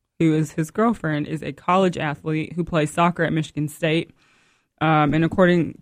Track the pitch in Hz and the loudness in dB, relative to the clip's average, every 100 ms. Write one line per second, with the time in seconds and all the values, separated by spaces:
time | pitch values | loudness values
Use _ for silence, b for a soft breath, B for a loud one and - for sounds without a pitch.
0 | _ - 165 156 156 - 156 - 233 214 | _ 0 2 2 0 -4 -6 0 0 0
1 | 160 151 147 156 147 143 - 180 190 - | -2 -4 -4 -6 -8 -8 0 2 2 0
2 | 151 147 160 156 156 160 165 170 151 - | -6 -6 -4 -4 -4 -6 -2 0 -2 2
3 | 170 170 165 156 151 - 151 - 165 160 | 0 2 -2 -2 -4 -6 -6 -4 -2 -2
4 | - _ _ _ _ _ _ - 156 156 | -4 _ _ _ _ _ _ -4 0 2
5 | 151 156 165 - 180 175 156 - | 2 2 0 2 4 4 0 -6